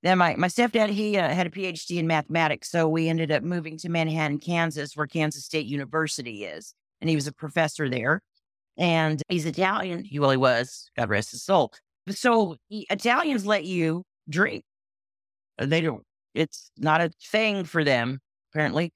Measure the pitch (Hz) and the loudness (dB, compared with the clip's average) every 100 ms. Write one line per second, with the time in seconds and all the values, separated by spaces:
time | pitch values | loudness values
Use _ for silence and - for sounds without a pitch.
0 | 170 185 175 - 180 - 240 226 214 202 | 4 4 4 2 -2 2 0 2 0 0
1 | 214 202 160 170 175 180 185 170 - 175 | 0 0 2 0 -2 -4 -8 -8 -6 -2
2 | 160 160 147 160 160 135 - 175 160 160 | 2 0 0 0 2 0 -2 0 2 2
3 | 165 160 160 156 170 175 160 160 175 170 | 0 0 0 0 0 -4 -6 -10 -4 -2
4 | 160 160 151 147 - 170 165 147 147 147 | 0 0 -2 -2 -2 0 0 -2 -8 -4
5 | 151 165 151 147 - 156 120 143 131 160 | -4 0 -2 -2 -6 -4 -4 -6 -2 -2
6 | 156 - 120 104 98 76 - _ _ _ | -2 -4 -8 -10 -10 -12 -16 _ _ _
7 | 160 156 139 - 156 170 156 - 143 123 | 0 0 -2 -8 -4 0 0 0 -4 -2
8 | 120 170 _ _ _ _ _ - 175 165 | 0 0 _ _ _ _ _ -2 2 4
9 | 160 156 - 175 156 147 185 208 190 170 | 2 0 -2 -2 -2 0 0 0 -4 -6
10 | 202 143 143 131 131 117 127 - - - | -8 0 4 6 4 4 0 -8 -12 -4
11 | 113 104 107 123 - 190 131 - _ _ | 0 0 0 -10 2 2 2 -4 _ _
12 | - 202 254 233 202 147 _ 214 175 190 | -10 0 2 4 2 -4 _ -14 -6 -2
13 | 240 254 330 254 196 208 160 180 160 170 | 0 2 2 -2 0 0 0 0 0 -2
14 | - _ - 147 202 - _ _ _ _ | -8 _ -6 0 0 0 _ _ _ _
15 | _ _ _ _ _ - 135 160 160 113 | _ _ _ _ _ -6 0 2 0 -4
16 | _ _ _ - 160 - - - 156 156 | _ _ _ -2 -2 -4 -20 -4 2 4
17 | 170 _ - 214 220 202 165 165 147 127 | 2 _ -2 0 2 0 -2 0 2 2
18 | 120 135 _ _ _ 156 151 123 170 | 0 -6 _ _ _ -2 0 0 -2